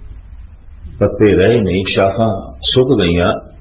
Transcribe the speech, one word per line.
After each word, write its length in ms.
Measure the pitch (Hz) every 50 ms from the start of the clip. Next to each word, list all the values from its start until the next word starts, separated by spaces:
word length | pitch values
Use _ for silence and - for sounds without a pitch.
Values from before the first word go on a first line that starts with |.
| - - - - - - - - - - - - - - - - - - - 120
ਪੱਤੇ 340 | 107 98 - - 107 101 92
ਰਹੇ 280 | 90 92 110 120 120
ਨਹੀਂ, 240 | 101 90 87 95 104 -
ਸ਼ਾਖਾਂ 720 | - 107 95 98 - 117 113 110 101 95 - - - -
ਸੁੱਕ 400 | - - - 127 127 131 135 104
ਗਈਆਂ। 320 | 92 87 85 90 87 92 - - - - - -